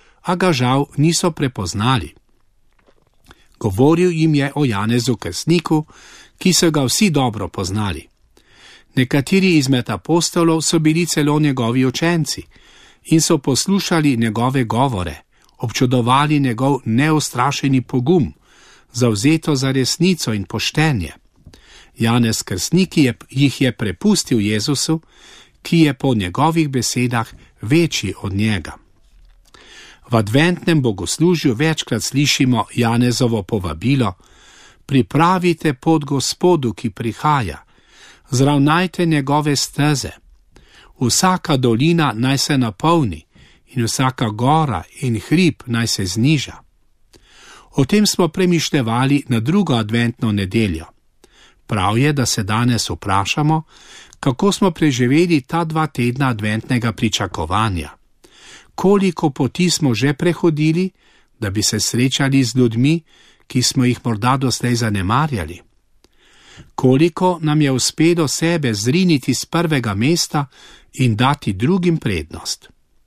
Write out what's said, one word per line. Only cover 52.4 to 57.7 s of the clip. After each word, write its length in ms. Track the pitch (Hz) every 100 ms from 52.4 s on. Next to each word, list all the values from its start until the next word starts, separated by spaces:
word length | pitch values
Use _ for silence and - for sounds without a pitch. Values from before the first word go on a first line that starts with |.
danes 460 | 98 110 120 117 -
vprašamo, 720 | 82 101 98 98 - 151 156 - - - - - -
kako 320 | 139 127 202
smo 200 | 190 196
preživeli 680 | 160 156 123 123 147 175 151
ta 220 | - 165
dva 240 | 165 156 156
tedna 420 | - 123 127 135
adventnega 600 | 107 107 110 - 127 117
pričakovanja. 1080 | 107 113 - 95 - 80 98 110